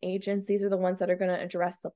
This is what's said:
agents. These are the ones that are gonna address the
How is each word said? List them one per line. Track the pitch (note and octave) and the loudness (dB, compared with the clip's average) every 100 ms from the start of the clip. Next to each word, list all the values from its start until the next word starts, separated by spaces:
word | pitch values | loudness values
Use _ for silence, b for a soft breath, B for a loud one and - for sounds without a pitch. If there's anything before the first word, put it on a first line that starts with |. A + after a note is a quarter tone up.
agents. | F#3 G3 G3 G3+ G3 | -4 -2 -2 -2 0
These | G3+ | 0
are | G3+ | 2
the | F#3+ | 2
ones | F#3 F#3 | 2 0
that | F3+ | 0
are | F3+ | 2
gonna | F#3 F3+ | 2 0
address | F3+ F3 F3 - | -2 -2 -2 -2
the | - | -14